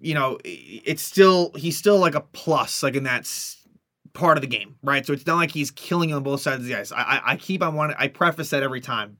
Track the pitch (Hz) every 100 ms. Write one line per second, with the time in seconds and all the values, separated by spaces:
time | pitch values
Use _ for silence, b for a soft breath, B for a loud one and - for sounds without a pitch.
0 | 156 151 135 - - 78 62 107 - 147
1 | - - 190 180 170 151 165 160 208 202
2 | 175 147 - - - 147 110 - 139 135
3 | 135 123 - - - - _ _ _ _
4 | - - 170 156 135 117 101 - 139 139
5 | 135 143 139 170 165 156 139 - - 175
6 | 165 147 139 139 143 131 123 113 101 -
7 | 117 135 123 170 - 185 170 151 151 -
8 | 131 - 170 165 151 143 135 127 131 117
9 | 104 104